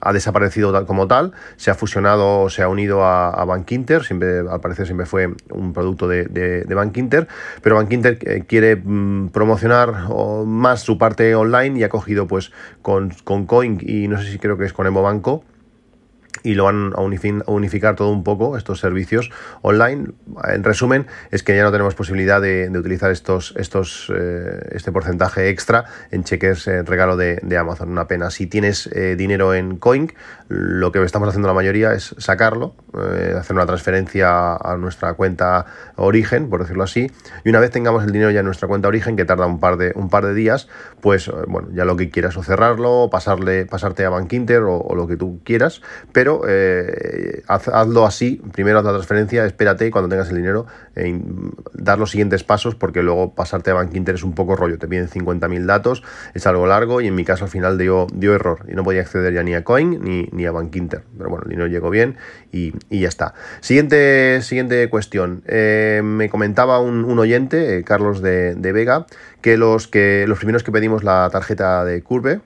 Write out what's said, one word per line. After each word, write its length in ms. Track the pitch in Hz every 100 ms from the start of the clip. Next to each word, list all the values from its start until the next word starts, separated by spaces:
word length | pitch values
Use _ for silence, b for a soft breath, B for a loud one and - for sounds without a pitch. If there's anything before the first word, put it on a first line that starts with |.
ha 100 | -
desaparecido 600 | 101 110 101 101 101 104
tal, 120 | 98 92
como 220 | 95 95
tal, 240 | 123 175 B B B
se 160 | -
ha 20 |
fusionado, 760 | 98 107 - 101 104 101 101 98
se 140 | 90
ha 40 | 92
unido 380 | 98 104 98 95
a, 240 | 90 87
a 160 | - 90
Bankinter, 580 | 92 92 120 123 160
siempre, 360 | - 92 90 90
al 200 | 87 90
parecer 280 | 87 92 92
siempre 180 | 90 87
fue 280 | 98 92 87 -
un 200 | 95 92
producto 380 | 87 92 90 92
de, 160 | 90 87
de, 380 | - 90 90
de 120 | 87 95
Bankinter, 540 | 104 107 123 143 170 B B B
pero 160 | - 107
Bankinter, 420 | 107 123 120 117
eh, 200 | - - 80
quiere, 300 | 113 110 107
mm, 540 | 92 101 101 98 95
promocionar 760 | 104 107 107 117 120 120 107 90
o 340 | 104 104 107
más 380 | 107 110 127 123
su 160 | - 101
parte 360 | 113 104 113
online 460 | 113 110 123 135 135
y 40 |
ha 60 | 107
cogido, 380 | 110 104 104 95
pues, 240 | 95 95 B B B
con, 320 | - 98 98 87
con 220 | - 98 92
Coink 380 | 120 123 101
y 260 | - 107 101
no 120 | 101
sé 80 | 101
si 80 | 101
creo 200 | 104 101
que 80 | 95
es 80 |
con 120 | - 95
Evo 160 | 95
Banco, 440 | 98 104 92 151 _ _ _ _ _ _ _ _ _ -
y 120 | -
lo 120 | 101 98
van 280 | 104 101 95
a 60 |
unifin-, 420 | 95 95 104 104 104
a 60 |
unificar 440 | 104 104 104 107 95
todo 160 | 101
un 120 | 104
poco, 320 | 92 104 117 135
estos 240 | 104 95
servicios 500 | 95 90 95 110 113 B B B
online. 520 | - 104 117 143 139 - - - -
En 160 | 98
resumen, 440 | 101 107 123 131 139 B B
es 120 | 95
que 100 | -
ya 100 | 101
no 80 | 104
tenemos 240 | 101 101 -
posibilidad 440 | 87 95 95 101
de, 300 | 98 92 92
de 100 | 92
utilizar 320 | 87 90 98
estos, 420 | 90 - 92 - -
estos, 520 | 95 98 92 - - 95
eh, 540 | 90 87 90 50 -
este 220 | - 98
porcentaje 560 | 92 80 87 90 - 95
extra 360 | 95 - 117 117 B B
en 120 | 92
cheques, 420 | 90 90 95 92 -
eh, 160 | 92
regalo 340 | 82 92 92 92
de, 220 | 90 87
de 160 | 90 87
Amazon. 320 | 82 78 85
Una 180 | 87 85
pena. 220 | 87 87
Si 180 | - 90
tienes, 400 | 107 104 101 -
eh, 220 | - 95 90
dinero 360 | 95 98 95
en 240 | 92 92 92
Coin, 360 | - 131 160 - B B B
lo 460 | 95 92 90 90
que 100 | 98
estamos 240 | 92 107 101
haciendo 200 | 98 101
la 60 |
mayoría 400 | 95 95 101 110
es 220 | 104 - -
sacarlo, 540 | - 95 113 113 143 - -
eh, 420 | 98 95 90 90 90
hacer 180 | 90 95
una 100 | 90
transferencia 920 | 90 90 95 92 98 92 87 87 85
a 220 | - 90
nuestra 380 | 90 90 87 82
cuenta 500 | 95 90 90 90 87 B B -
origen, 520 | 95 107 104 123 151
por 120 | 92
decirlo 220 | 87 90
así, 280 | 95 - 127 B B B
y 60 | -
una 100 | 113
vez 120 | 120
tengamos 340 | 123 117 117 104
el 60 |
dinero 200 | 104 107
ya 80 | 104
en 60 | 98
nuestra 220 | 95 92
cuenta 180 | 101 101
origen, 300 | 110 107 110
que 80 | 90
tarda 200 | 90 90
un 140 | 87
par 160 | 90 90
de, 160 | 90 95
un 140 | 95
par 160 | 101 98
de 80 |
días, 360 | 101 110 131 - B B B
pues, 260 | 101 98 -
eh, 40 | - 82
bueno, 200 | 90 85
ya 100 | 90
lo 140 | 90 90
que 120 | 90
quieras, 280 | - 85 82
o 60 |
cerrarlo, 580 | 87 95 113 113 120 123
o 80 | 120
pasarle, 560 | 95 95 95 95 95 95
pasarte 400 | 95 101 90 95
a 40 |
Bankinter, 520 | 90 90 123 117 120
o, 160 | 107 90
o 180 | - 87
lo 100 | 85
que 120 | 85
tú 240 | 92 87
quieras, 380 | - 113 139 - B B B
pero, 280 | - 131 151 -
eh, 960 | 98 95 90 90 - - 50 50 - -
haz, 200 | 98 -
hazlo 360 | 113 113 117 110
así, 360 | - 120 131 104
primero 280 | 92 98 107
haz 60 | 104
la 60 |
transferencia, 540 | 98 95 104 107 120 107
espérate, 400 | - 104 98 113
y 60 |
cuando 180 | 107 90
tengas 200 | 95 90
el 80 | 90
dinero, 280 | 87 104 117 B B -
eh, 120 | 87
in-, 460 | 87 87 90 - - -
dar 260 | - 98 101
los 100 | 104
siguientes 340 | 104 101 95
pasos, 300 | - 104 120
porque 300 | 113 92 85
luego 320 | 87 87 90 -
pasarte 340 | - 95 87
a 60 | 92
Bankinter 400 | 90 92 92 90
es 80 |
un 100 | 92
poco 220 | 82 90 95
rollo, 240 | 87 82
te 80 | 80
piden 200 | 90 90
cincuenta 400 | 92 90 90 90
mil 200 | 87 90
datos, 360 | 101 107 127 B B B
es 140 | - 98
algo 180 | 90 90
largo, 360 | 98 117 123
y 60 | 117
en 80 | 92
mi 80 |
caso 220 | 85 90 90
al 60 |
final 260 | 95 92 95
dio, 300 | 92 92 90
dio 200 | - 98
error, 320 | 101 90 82 -
y 60 |
no 100 | 90
podía 180 | 92 92
acceder 300 | 87 95 92
ya 120 | 87
ni 100 | 87
a 100 | 85
Coin, 360 | 82 123 165 170
ni, 260 | 92 92 -
ni 140 | - 87
a 60 |
Bankinter, 520 | 85 82 92 87 - - -
pero 120 | -
bueno, 160 | 87 80
el 40 |
dinero 180 | 82 85
llegó 220 | 87 85
bien, 280 | 101 120 127 B B B
y, 220 | 85 85 78 -
y 100 | 104
ya 80 | 90
está. 260 | - 80 B B B
Siguiente, 800 | - 131 147 147 143 135 131 127
siguiente 460 | 117 127 127 123 117
cuestión, 520 | 110 98 101 90 90 -
eh, 540 | 110 107 107 107 107
me 260 | 107 107 107
comentaba 500 | 110 104 101 127 127
un, 260 | 123 120 117
un 120 | 120
oyente, 600 | 110 120 131 160 160 95
eh, 60 |
Carlos 380 | 87 104 104 98
de, 340 | 92 92 90 90
de 160 | 92
Vega, 360 | 101 113 139 165 B B B
que 160 | - 113
los, 300 | 113 110 110
que 380 | 104 101 101 101
los 100 | 101
primeros 260 | 107 113
que 80 | 120
pedimos 320 | 110 107 107
la 260 | 101 92 92
tarjeta 540 | 95 - 104 95 92 90
de 180 | 87
Curve 380 | 85 127 120 190